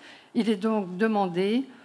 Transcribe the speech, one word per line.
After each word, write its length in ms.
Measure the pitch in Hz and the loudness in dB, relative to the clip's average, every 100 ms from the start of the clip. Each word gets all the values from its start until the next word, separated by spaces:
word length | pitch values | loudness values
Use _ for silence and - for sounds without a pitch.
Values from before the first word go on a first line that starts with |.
| - - - | -20 -20 -6
Il 140 | - 214 | -2 0
est 80 | 202 | 0
donc 400 | 220 220 180 180 | 0 0 -2 0
demandé 720 | 220 208 185 170 196 240 262 - | 0 2 0 0 0 0 -2 -12